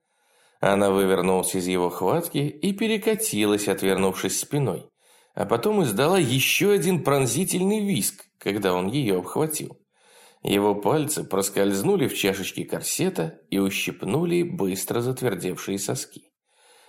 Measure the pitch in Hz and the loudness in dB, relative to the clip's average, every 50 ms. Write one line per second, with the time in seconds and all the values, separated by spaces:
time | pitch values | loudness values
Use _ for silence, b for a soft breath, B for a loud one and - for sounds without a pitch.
0 | _ b b b b b b b b b b b b 95 101 98 101 101 95 98 | _ b b b b b b b b b b b b 2 4 4 4 4 4 4
1 | 98 95 95 90 90 95 92 92 92 - - 95 87 90 92 90 90 87 87 - | 4 4 4 4 4 4 2 2 2 0 -2 -2 -2 0 0 2 0 0 0 0
2 | 95 92 127 165 170 - - 151 143 147 - - - 196 196 196 226 214 226 208 | 0 0 0 0 -2 -2 -2 -2 -2 -2 -4 -4 -2 -2 -2 0 0 0 0 0
3 | 208 220 220 202 220 - - 104 107 104 104 101 - 101 95 95 98 95 95 92 | 0 0 0 0 -2 -2 0 2 2 2 2 2 2 0 0 0 2 2 2 2
4 | 98 95 92 - - 98 - - - - - 147 139 110 85 76 - - _ b | 2 0 0 0 -2 -4 -2 -4 -4 -2 -2 0 0 0 -2 -4 -8 -14 _ b
5 | b b b b b b b - - 98 113 117 - 208 214 202 175 123 101 101 | b b b b b b b -6 -2 0 0 0 2 2 2 2 2 2 2 2
6 | 135 160 190 196 165 113 123 135 131 - - - 156 202 208 196 156 185 185 151 | 2 4 4 4 2 2 2 0 2 0 0 2 2 2 2 2 2 2 0 0
7 | 127 139 139 139 135 120 110 156 190 180 - 185 180 196 208 220 208 202 196 107 | 2 2 2 2 2 0 0 -2 -2 -2 0 0 0 0 0 0 0 -2 -2 0
8 | 95 - - - - _ _ - - - 101 107 98 92 90 90 90 98 120 147 | -2 -4 -6 -8 -16 _ _ -8 -4 -2 -2 0 2 2 2 2 0 0 -2 0
9 | 139 104 95 90 90 - - - 151 156 156 - - 131 - _ _ _ b b | 0 2 0 0 0 -2 -2 -2 -2 -2 -2 -6 -8 -10 -14 _ _ _ b b
10 | b b b b b b b b b - 98 101 101 104 101 101 - 98 135 156 | b b b b b b b b b 0 2 2 4 2 2 2 0 0 2 0
11 | 147 - - - 82 - - 95 95 - - 101 101 101 98 98 101 170 202 185 | 0 -2 -4 -6 -4 -2 -2 -2 -2 0 0 0 0 0 0 0 0 0 0 2
12 | 135 104 - - - 98 95 95 92 - - - 85 - - 90 - - - - | 0 0 -2 0 0 0 0 -2 -4 -8 -8 -8 -8 -6 -6 -6 -4 -4 -2 -2
13 | 151 185 185 - 165 160 160 - _ - - 98 98 98 95 - - - - - | -2 -2 -2 -2 -4 -6 -6 -12 _ -4 0 0 0 0 0 -2 -4 -4 -6 -6
14 | - 92 104 151 175 175 - 87 85 - - 85 98 92 95 98 - - 113 117 | -4 -2 -2 0 0 0 0 0 0 -2 -2 -2 -2 -2 -2 -2 -4 -2 -2 -2
15 | 120 127 131 131 - 120 98 85 87 92 85 - - - 98 98 - - 117 - | -2 -2 -2 -2 -2 -2 -2 -2 -4 -6 -6 -6 -6 -4 -4 -4 -4 -4 -4 -6
16 | - - - - - _ _ _ _ b b b b b b b b | -6 -10 -14 -20 -20 _ _ _ _ b b b b b b b b